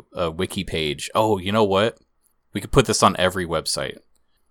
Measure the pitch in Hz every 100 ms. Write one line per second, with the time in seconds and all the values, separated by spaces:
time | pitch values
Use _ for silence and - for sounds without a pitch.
0 | - - 85 82 92 - 90 87 78 71
1 | - - 110 101 90 107 104 95 110 -
2 | _ _ _ _ _ 104 - 139 127 107
3 | 110 - 92 92 85 80 73 - 67 -
4 | _ _ _ _ _